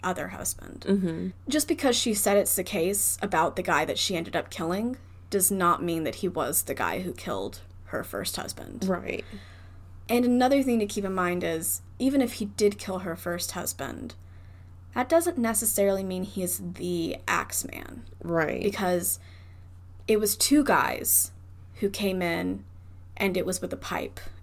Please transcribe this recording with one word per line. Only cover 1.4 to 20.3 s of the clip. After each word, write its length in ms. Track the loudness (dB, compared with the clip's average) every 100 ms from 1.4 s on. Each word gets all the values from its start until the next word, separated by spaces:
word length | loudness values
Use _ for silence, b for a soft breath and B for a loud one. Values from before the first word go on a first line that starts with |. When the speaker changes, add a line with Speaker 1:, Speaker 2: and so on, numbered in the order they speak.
| -2
Speaker 1:
Just 200 | 0 2
because 280 | 2 2 4
she 180 | 2
said 220 | 2 4 6
it's 200 | 4 0
the 80 |
case 540 | 0 0 0 2 0 0
about 360 | 0 2 2 0
the 60 |
guy 220 | 2 2
that 140 | 2 0
she 180 | 0 0
ended 200 | -2 -4
up 120 | -4
killing 480 | -4 -2 -2 -2 -4 b b -2
does 220 | 2 2
not 320 | 4 4 4
mean 220 | 2 0
that 120 | -2 -2
he 120 | -2
was 340 | 0 0 0
the 120 | -2
guy 260 | -2 0 -2
who 120 | -4
killed 480 | -6 -6 -4 -6 -8 -14 -18 -8
her 160 | -8
first 340 | -6 -6 -6 -6
husband. 500 | -8 -10 -12 -4 0
Speaker 2:
Right. 360 | 0 -2 -4 -6 -14 B B B B -16 -14 2
Speaker 1:
And 160 | 4
another 380 | 6 6 8 6
thing 160 | 6 4
to 80 | 2
keep 180 | 0
in 80 | -2
mind 320 | 2 2 2
is, 380 | 0 0 -2 -4 -6 0
even 240 | 4 4
if 120 | 2
he 120 | 0 -4
did 320 | 4 4 4
kill 220 | -4 -4
her 140 | -4
first 360 | -4 -4 -4 -4
husband, 640 | -4 -6 -4 -6 -6 -10 -12 b b b b b b -6
that 160 | -4 4
doesn't 260 | 4 4 2
necessarily 680 | 0 2 0 4 4 4
mean 200 | 0 -4
he 200 | -4 -2
is 200 | -2 -2 -6
the 440 | -6 -2 0 -2 -2 0
Axeman. 760 | 0 0 -4 -4 -8 -10 -12 -14 -10
Speaker 2:
Right. 400 | 0 2 2 2
Speaker 1:
Because 560 | 0 0 2 2 0 -4 b b b b b -18 -18 -8 2
it 120 | 4
was 160 | 4